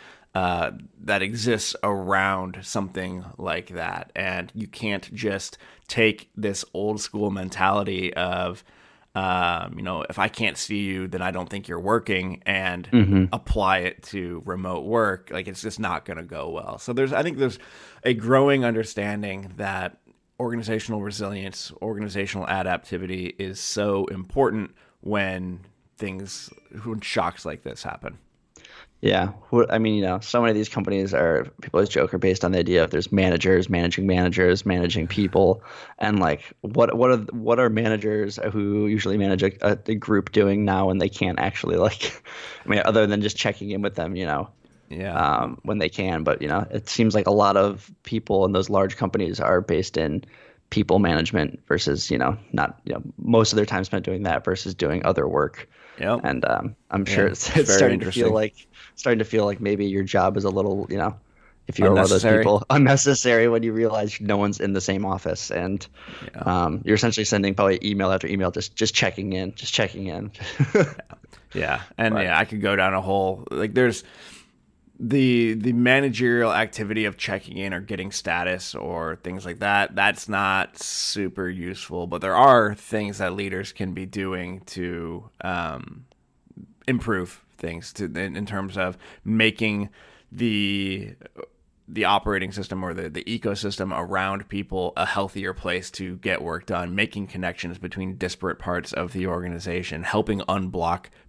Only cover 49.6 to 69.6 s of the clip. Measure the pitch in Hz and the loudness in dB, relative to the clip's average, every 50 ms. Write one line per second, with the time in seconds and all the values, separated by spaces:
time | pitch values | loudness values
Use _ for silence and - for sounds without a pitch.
49.6 | 101 - 85 78 92 - - - 80 76 76 - - - - - - - _ _ | 2 2 0 0 0 0 -2 0 0 0 -2 -4 -6 -10 -20 -20 -20 -20 _ _
50.6 | _ - - 107 95 - 92 101 98 82 80 78 82 - 101 87 76 - - - | _ -4 -2 0 2 4 4 4 4 4 4 2 2 0 0 0 0 0 -4 -8
51.6 | _ - 73 - - 76 71 71 - - 73 58 64 64 101 107 - - - - | _ -2 0 0 0 0 -2 -2 -2 -2 0 0 0 0 -2 -4 -6 -6 -2 -2
52.6 | 71 - - - - - - - - - - - - - 117 113 110 110 - 107 | -2 -2 -4 -8 -8 -6 -6 -6 -8 -10 -12 -6 0 4 6 6 6 4 4 2
53.6 | 104 - - 92 92 - - 95 - - 95 92 101 87 78 65 - 90 92 - | 2 2 0 -2 -2 -2 -4 -4 -2 -2 -4 -2 0 0 0 0 0 -2 -2 -2
54.6 | - 92 90 - 87 73 78 92 - - 90 - 71 - - 73 73 69 - - | -4 -6 -4 -2 0 0 0 0 2 2 2 2 0 0 2 0 0 0 -4 -10
55.6 | - _ _ - - - - - 73 98 120 - - 73 69 62 - - - - | -20 _ _ -20 -20 -18 -10 -6 -2 -2 -2 0 0 -2 -2 0 0 0 0 0
56.6 | - - 107 _ _ - - 101 98 - 98 101 101 - - - - - - 156 | -2 -6 -8 _ _ -4 -2 -2 0 2 2 4 4 2 2 -2 -4 0 2 2
57.6 | 143 - 98 98 135 120 120 92 110 95 - 123 117 113 110 107 107 104 - - | 4 6 6 6 6 6 4 2 -2 -2 0 2 2 2 4 2 0 -2 -4 -10
58.6 | - _ _ - - - _ - - 135 120 110 110 - - 110 104 101 101 98 | -20 _ _ -20 -20 -20 _ -4 0 2 2 2 2 0 2 2 2 2 0 0
59.6 | 107 101 104 98 101 98 95 98 98 95 - 98 90 95 95 101 98 98 95 98 | 0 0 0 2 0 0 0 0 0 2 2 4 4 4 2 2 0 0 0 0
60.6 | 95 101 95 101 - - - 101 80 104 - - _ _ _ _ _ - _ _ | 0 0 0 -2 -4 -4 -2 -2 -2 -2 -4 -6 _ _ _ _ _ -20 _ _
61.6 | _ - - - 101 95 95 95 95 95 101 92 113 113 110 110 110 101 104 104 | _ -8 0 4 6 6 8 8 6 6 6 6 6 6 6 6 6 6 6 4
62.6 | 107 - 131 123 123 131 139 139 - 139 135 - - 127 117 113 113 117 117 117 | 4 4 6 6 8 8 6 6 6 4 2 4 4 4 6 6 6 6 4 2
63.6 | 113 113 110 113 117 110 110 107 104 101 - - 107 101 101 101 104 104 98 - | 2 0 0 2 2 2 2 2 0 -2 -4 -4 -2 0 2 2 2 0 0 0
64.6 | - 98 98 95 90 - 95 98 101 95 92 92 - 85 90 - - - - 85 | -2 0 0 0 0 0 -2 0 0 -2 -2 -2 -2 -4 -4 -4 -4 -4 -4 -4
65.6 | 90 92 98 - - - - - - - - - - - - - - - 90 90 | -2 -2 -4 -6 -8 -10 -20 -20 -18 -18 -16 -14 -16 -14 -8 -4 -2 0 2 2
66.6 | 87 80 80 - - 104 107 104 - 117 107 110 104 - 107 101 98 98 98 101 | 2 0 0 -2 2 2 4 4 4 2 0 0 0 0 2 2 2 2 2 4
67.6 | 101 98 95 - - 104 104 98 98 92 95 95 - - 101 98 95 90 - 87 | 4 4 4 2 0 -2 0 0 2 2 2 0 0 -2 -2 0 0 -2 -2 -4
68.6 | 90 - - - 110 107 - - - 95 - - 95 95 95 92 92 90 - - | -8 -6 -2 -2 0 0 2 2 0 0 0 -2 -6 -4 -4 -4 -4 -6 -8 -10